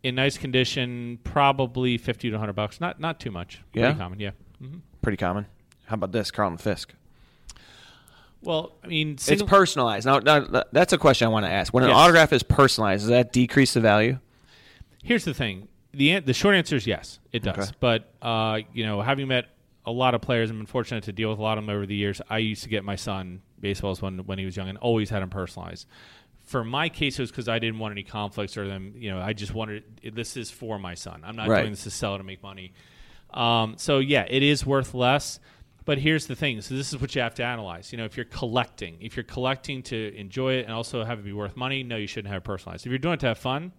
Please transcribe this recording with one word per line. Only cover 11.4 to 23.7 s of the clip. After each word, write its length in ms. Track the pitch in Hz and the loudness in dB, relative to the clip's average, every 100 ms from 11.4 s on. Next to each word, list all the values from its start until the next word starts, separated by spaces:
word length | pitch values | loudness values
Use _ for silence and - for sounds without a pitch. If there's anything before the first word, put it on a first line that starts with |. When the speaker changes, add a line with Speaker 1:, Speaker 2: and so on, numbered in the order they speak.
| 95 | 2
Speaker 2:
ask. 260 | 95 87 | 0 2
When 100 | 127 | 4
an 60 | 127 | 8
Speaker 1:
Yes. 80 | 117 | 10
Speaker 2:
autograph 340 | 170 170 151 | 10 10 8
is 100 | 131 | 4
personalized, 580 | - - 135 - 107 98 | 2 6 6 6 2 2
does 60 | 104 | 4
that 240 | 120 120 | 4 6
decrease 400 | 123 123 - 131 | 2 4 6 6
the 80 | 123 | 6
value? 380 | 113 104 113 131 _ _ _ - - - - _ | 6 6 4 0 _ _ _ -20 -20 -20 -20 _
Speaker 1:
Here's 220 | - 240 - | 0 0 0
the 80 | |
thing. 340 | 131 120 95 104 _ _ | -2 -4 -4 -14 _ _
The 180 | 139 143 | 2 4
an-, 140 | 185 135 | 4 0
the 80 | |
short 220 | 123 202 196 | 2 4 4
answer 200 | - 139 | 4 -2
is 100 | 113 | 0
yes, 340 | 90 - - _ | -4 -6 -20 _
it 100 | 117 | -4
does. 160 | 104 92 | -4 -2
Speaker 2:
Okay. 140 | 98 - | -4 0
Speaker 1:
But, 340 | 123 113 - _ | 2 2 -2 _
uh, 380 | 120 113 110 110 107 | -4 -2 0 -2 -6
you 120 | 117 110 | -6 -4
know, 160 | 104 | -2
having 260 | 107 139 135 | -2 -2 0
met 180 | 127 - _ _ _ - | -2 -2 _ _ _ -8
a 60 | |
lot 220 | 120 127 | 0 2
of 80 | 120 | 2
players 280 | - 120 113 | 0 0 0
and 100 | 110 | -4
been 60 | 107 | -6
fortunate 380 | 127 113 117 101 | -6 -4 -8 -8
to 80 | |
deal 160 | 98 110 | -4 -4
with 100 | 107 | -2
a 20 | |
lot 160 | 107 110 | -2 -2
of 80 | 107 | -2
them 80 | 104 | -4
over 100 | 98 | -4
the 100 | 101 | -2
years, 260 | 101 98 - | -2 -4 -6
I 100 | 110 | -4
used 240 | 110 104 | -2 -4
to 60 | - | -6
get 140 | 110 | -6
my 120 | 98 101 | -4 -8
son 460 | - 95 92 90 _ _ | -6 -8 -8 -14 _ _
baseballs 420 | 98 | -6